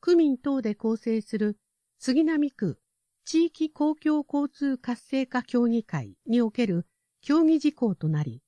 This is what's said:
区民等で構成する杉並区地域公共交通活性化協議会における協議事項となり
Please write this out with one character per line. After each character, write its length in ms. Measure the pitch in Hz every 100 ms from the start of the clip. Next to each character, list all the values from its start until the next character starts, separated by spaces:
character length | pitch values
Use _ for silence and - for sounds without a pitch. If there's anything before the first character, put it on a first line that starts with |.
区 160 | - 349
民 200 | 311 254
等 240 | 285 269
で 140 | 214
構 240 | 208 220 220
成 240 | - 226
す 160 | - 214
る 180 | 214 208 _ _ _ _
杉 260 | - 254
並 280 | 320 320 294
区 260 | - 196 - _ _ _ _
地 220 | - 320 339
域 240 | - 311
公 240 | - 302
共 280 | 302 311 302 285
交 240 | 285 285
通 220 | _ 277 262
活 260 | - 240
性 220 | _ 269
化 180 | 262 254
協 240 | - 240 240
議 160 | 233
会 320 | - 156 107 92 -
に 160 | 233
お 80 | 226
け 160 | 226 226
る 200 | 175 - _ _ _
協 200 | - 302
議 140 | 320 320
事 140 | 294
項 220 | - 233
と 140 | 185 156
な 140 | 151
り 200 | 147 113